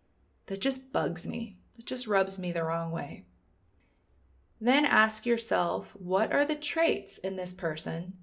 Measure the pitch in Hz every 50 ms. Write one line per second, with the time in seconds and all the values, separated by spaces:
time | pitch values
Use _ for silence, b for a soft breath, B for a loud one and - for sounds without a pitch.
0 | _ _ _ _ _ _ _ _ _ - 196 190 - 269 254 - - - - 165
1 | 156 160 165 - - 165 - - - - - - _ _ _ - 226 - 254 247
2 | - 226 208 196 190 190 - 190 180 180 170 170 165 160 165 170 165 165 165 160
3 | 147 143 - 180 - _ _ _ _ _ _ _ _ _ _ _ _ _ _ _
4 | _ _ _ _ _ _ _ _ _ _ _ _ 214 240 262 294 302 - 226 214
5 | 220 214 214 - - 240 240 226 - - 185 180 175 170 180 196 196 - - -
6 | 175 175 185 190 220 - - 277 285 285 302 294 - - - 330 330 302 - -
7 | - - - - - 196 190 185 180 180 - - 180 160 156 160 - 165 160 165
8 | 180 180 - -